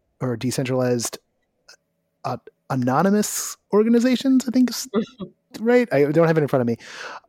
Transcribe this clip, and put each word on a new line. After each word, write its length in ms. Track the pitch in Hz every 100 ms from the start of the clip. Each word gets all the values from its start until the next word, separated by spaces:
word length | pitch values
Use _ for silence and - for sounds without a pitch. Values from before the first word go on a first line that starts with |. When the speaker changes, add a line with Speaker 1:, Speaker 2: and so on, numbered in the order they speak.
| _ -
Speaker 1:
or 160 | 131 117
decentralized, 800 | 123 147 127 127 123 123 110 - _ _ _ _ _ _ _ _ _ _ 135
uh, 100 | 123 - - -
anonymous 880 | 131 123 135 190 208 202 - - - _
organizations, 720 | 202 220 233 254 247 269 262 247
I 60 |
think 180 | 254 240
is 200 | - - 214 - -
Speaker 2:
<laughs> 360 | 190 _ _ -
Speaker 1:
right? 300 | 220 247 240
I 180 | 139 143
don't 160 | 156 165
have 100 | 160
it 40 |
in 80 | 143
front 120 | 135
of 60 | 120
me. 80 | 117 - - - -